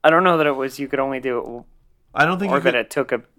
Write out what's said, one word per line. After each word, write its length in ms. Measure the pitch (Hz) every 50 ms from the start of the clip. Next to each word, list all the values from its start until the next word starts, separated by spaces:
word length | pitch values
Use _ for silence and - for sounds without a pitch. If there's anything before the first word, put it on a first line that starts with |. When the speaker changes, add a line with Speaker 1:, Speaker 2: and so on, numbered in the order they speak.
| -
Speaker 1:
I 60 | 156
don't 120 | 160 170
know 140 | 190 185 170 160
that 80 | 151
it 60 | 147 139
was 240 | 131 131 135 131 -
you 80 | 139
could 140 | 131 - 135
only 180 | 135 135 135 131
do 200 | 127 131 123 123
it 40 |
w- 220 | - 120 117 120 120 _ _ _ _ _ _ _ _ _ -
Speaker 2:
I 100 | - 147
don't 140 | 165 185 180
think 140 | 202 190
Speaker 1:
or 40 | 131 143
Speaker 2:
you 20 |
Speaker 1:
that 100 | - 135
Speaker 2:
could 60 | 123 120
Speaker 1:
it 120 | 113 -
took 200 | - 143 135 -
a 120 | 131 117 117 _ _